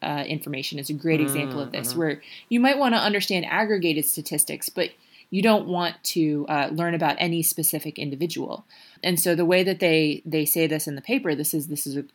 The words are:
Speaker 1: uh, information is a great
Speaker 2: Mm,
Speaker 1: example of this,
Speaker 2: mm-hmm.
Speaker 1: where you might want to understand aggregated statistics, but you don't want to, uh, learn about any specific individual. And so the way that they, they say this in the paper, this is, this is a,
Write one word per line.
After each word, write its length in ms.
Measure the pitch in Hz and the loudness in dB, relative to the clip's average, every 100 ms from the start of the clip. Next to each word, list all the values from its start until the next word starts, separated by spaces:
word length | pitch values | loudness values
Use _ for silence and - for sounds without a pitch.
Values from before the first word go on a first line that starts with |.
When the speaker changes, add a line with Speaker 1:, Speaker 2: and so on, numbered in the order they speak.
Speaker 1:
uh, 220 | - 147 139 | -6 -4 -4
information 520 | 156 147 135 131 147 | -6 -6 -6 -6 -8
is 100 | 139 | -6
a 40 | |
great 260 | 147 160 160 | -4 0 2
Speaker 2:
Mm, 40 | |
Speaker 1:
example 360 | 151 139 139 131 | 2 0 -2 -4
of 120 | 135 | -6
this, 180 | 98 120 | -6 -4
Speaker 2:
mm-hmm. 100 | 127 | -2
Speaker 1:
where 220 | 160 143 - - - | -2 -2 -8 -20 -2
you 100 | 233 | 2
might 180 | 254 277 | 4 4
want 160 | 269 | 4
to 60 | 226 | 4
understand 460 | 208 202 190 185 - | 2 0 0 -2 0
aggregated 600 | 170 214 208 175 151 151 | 0 2 2 2 2 0
statistics, 640 | - 151 151 - 147 - | -2 -2 -2 0 -4 -8
but 220 | - 175 - _ - _ | -4 -4 -6 _ -20 _
you 120 | 185 | 2
don't 260 | 214 214 - | 4 4 2
want 340 | 175 175 170 | -2 -2 -4
to, 440 | - - 156 147 147 | -4 0 0 0 0
uh, 220 | 151 135 | 0 0
learn 220 | 156 170 | 0 0
about 240 | 170 156 147 | 2 0 0
any 240 | 175 165 | 0 0
specific 560 | 160 - 156 156 156 - | 0 0 -2 -2 -6 -8
individual. 640 | 143 135 165 165 131 - - - - - | -8 -4 -4 -4 -8 -10 -14 -20 -20 -8
And 160 | - 175 | -2 0
so 160 | 180 170 | 2 2
the 80 | |
way 180 | 170 180 | 4 4
that 160 | 185 185 | 4 2
they, 420 | 180 160 156 147 165 | 4 4 4 0 -2
they 200 | 156 151 | -2 0
say 220 | 170 160 | 2 2
this 200 | 151 156 | 0 -4
in 80 | 143 | -8
the 60 | |
paper, 340 | - 262 185 143 | -4 -2 0 -2
this 180 | 151 | -2
is, 140 | 165 147 | -2 -4
this 180 | 147 - | -6 -4
is 120 | 139 | -6
a, 80 | 143 | -8